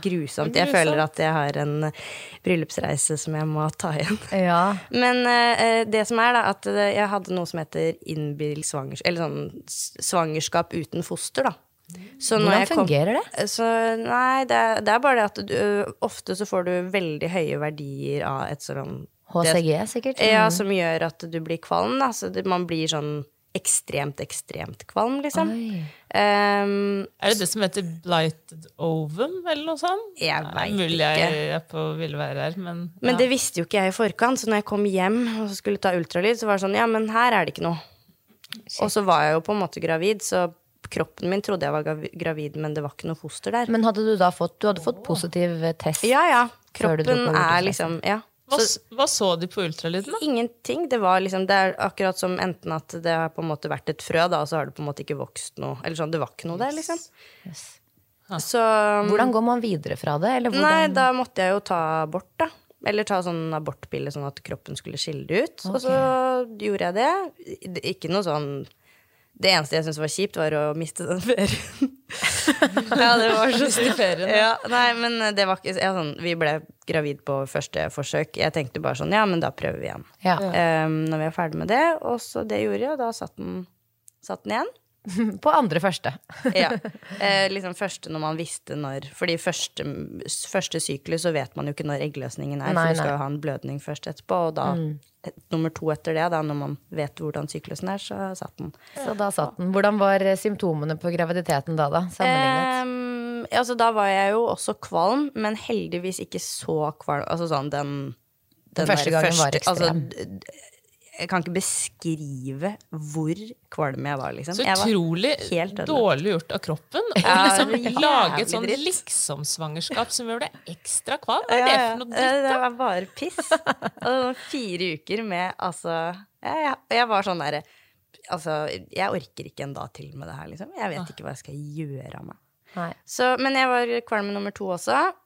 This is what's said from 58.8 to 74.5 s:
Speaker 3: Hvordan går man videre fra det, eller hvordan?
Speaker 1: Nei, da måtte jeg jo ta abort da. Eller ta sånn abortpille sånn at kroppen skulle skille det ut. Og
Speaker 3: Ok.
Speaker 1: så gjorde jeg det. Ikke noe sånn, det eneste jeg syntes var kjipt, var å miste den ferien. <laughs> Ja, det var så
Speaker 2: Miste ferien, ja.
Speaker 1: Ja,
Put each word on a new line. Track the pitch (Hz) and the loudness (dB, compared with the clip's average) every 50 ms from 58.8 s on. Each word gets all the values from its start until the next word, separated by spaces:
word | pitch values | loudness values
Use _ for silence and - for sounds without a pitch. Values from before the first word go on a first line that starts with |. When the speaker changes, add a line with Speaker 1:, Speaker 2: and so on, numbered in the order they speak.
| 208 208 208 208 202 - | 6 4 4 4 4 4
Speaker 3:
Hvordan | 208 208 240 254 | 4 4 4 4
går | 226 220 226 | 4 4 4
man | 240 240 240 | 2 2 2
videre | 226 226 180 147 147 - - | 0 -2 -2 -2 -2 -4 -6
fra | - - - 147 147 | -4 -2 -2 0 0
det, | 170 226 | 2 2
eller | 262 254 240 247 | 2 2 0 0
hvordan? | 208 277 294 302 | 2 4 4 6
Speaker 1:
Nei, | 311 320 320 247 190 | 6 6 4 4 4
da | 262 262 254 254 | 4 4 4 4
måtte | 254 247 - - - 185 | 2 -2 -4 -2 0 2
jeg | 185 196 | 2 2
jo | 208 | 0
ta | 202 - 190 170 160 156 160 160 156 | 0 0 0 0 0 0 0 0 0
abort | 156 160 185 - _ _ | -2 -4 -6 -8 _ _
da. | - 330 320 - - _ _ _ _ - | -2 -2 -2 -4 -10 _ _ _ _ -2
Eller | - 208 208 214 | 0 0 0 0
ta | - 202 180 180 | 0 0 0 0
sånn | 180 170 165 160 160 160 | -2 -2 -2 -2 -2 -4
abortpille | 156 156 156 - - - - - 139 139 143 | -4 -4 -6 -8 -10 -10 -8 -6 -6 -6 -6
sånn | 143 147 143 | -6 -6 -8
at | 139 - - - | -8 -10 -10 -10
kroppen | - - - - - 143 | -10 -10 -10 -10 -12 -12
skulle | - - - - - | -12 -10 -10 -8 -6
skille | - 165 151 135 135 | -6 -6 -6 -6 -4
det | 143 160 208 285 | -2 0 0 0
ut. | 330 - - - | -2 -4 -8 -6
Og | 185 202 | -4 -2
Speaker 3:
Ok. | 262 | -2
Speaker 1:
så | 254 262 262 269 262 262 262 254 254 254 254 254 247 226 220 202 | 2 2 2 4 4 4 2 2 2 2 0 0 -2 -4 -6 -4
gjorde | 208 214 202 196 175 175 | -2 -2 0 0 0 0
jeg | 180 | 2
det. | 208 247 294 359 392 381 311 - - 349 - 381 - - 185 175 170 - | 2 2 2 2 0 -2 -6 -10 -14 -14 -14 -14 -12 -10 -10 -8 -6 -4
Ikke | 151 185 - - 156 | -6 -6 -4 -2 -2
noe | 175 202 202 | 0 0 0
sånn, | 170 147 151 147 139 143 139 - - _ _ _ _ _ _ _ _ _ _ _ _ _ | 0 0 0 -2 -4 -6 -8 -10 -12 _ _ _ _ _ _ _ _ _ _ _ _ _
det | - 190 190 | 0 4 4
eneste | 185 165 156 139 156 | 6 4 4 2 0
jeg | 160 156 | 0 0
syntes | 160 156 151 | 0 -2 -2
var | 156 143 | -4 -2
kjipt, | - - 190 202 - | -2 -2 -2 -2 0
var | - 160 156 | 0 0 0
å | 151 147 151 151 151 | 2 2 0 0 -2
miste | 160 165 156 - - 175 | -2 -6 -6 -6 -6 -4
den | - 175 185 180 | -4 -4 0 2
ferien. | 233 240 208 202 180 117 - - - - - 277 254 - | 2 2 4 4 2 0 -2 -6 -6 -4 -2 -2 -2 -2
<laughs> | - _ - - - - - - - - 320 277 - 302 240 185 262 226 220 | -6 _ -14 -6 -2 -2 0 0 0 2 2 2 4 2 2 2 0 0 2
Ja, | 247 - 233 233 240 | 4 6 6 8 8
det | 233 220 226 | 6 6 6
var | 226 220 220 262 | 6 6 4 4
så | 233 233 277 | 4 4 2
Speaker 2:
Miste | 269 220 240 240 262 - | 2 2 2 2 2 4
ferien, | - 214 185 175 160 185 190 | 4 4 4 2 2 2 4
ja. | - | 4
Speaker 1:
Ja, | 208 214 226 | 6 6 4